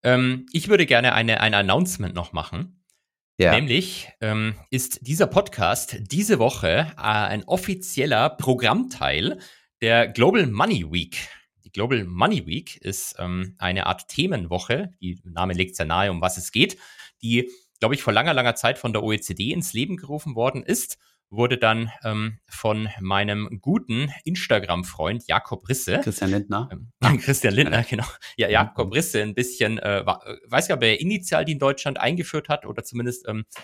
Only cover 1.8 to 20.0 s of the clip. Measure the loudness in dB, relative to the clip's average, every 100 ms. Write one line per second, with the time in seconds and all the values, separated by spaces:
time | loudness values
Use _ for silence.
1.8 | 2 -2 -4 -4 -6 -6 -6 -8 -8 _
2.8 | _ _ _ _ _ 2 4 6 4 0
3.8 | 0 -8 -14 _ -2 0 -2 -6 -4 -4
4.8 | -4 -8 -6 0 2 2 0 0 0 0
5.8 | -4 -10 -4 -2 2 4 4 2 2 2
6.8 | 0 -4 0 0 0 -4 -2 -2 -2 -6
7.8 | -6 -2 2 2 2 0 0 2 4 2
8.8 | -2 -2 0 0 -2 -4 -12 -20 _ _
9.8 | 2 4 4 4 4 6 2 0 0 0
10.8 | -2 -4 -4 -10 -12 -16 _ _ -12 -4
11.8 | -2 -2 -2 0 2 2 -2 -8 -8 -12
12.8 | -8 -8 -8 -8 -6 -4 -6 -6 -4 -2
13.8 | -2 -4 -6 -4 -2 -2 -4 -4 -2 -4
14.8 | -4 -8 -10 -10 -10 -4 -2 0 -2 -2
15.8 | -2 0 0 0 -2 -4 -4 0 0 0
16.8 | -18 -20 -20 _ 0 0 0 -10 _ _
17.8 | -2 0 2 2 2 2 0 2 0 0
18.8 | -4 -2 -2 -4 -4 -6 -4 -4 -4 -4
19.8 | -4 -6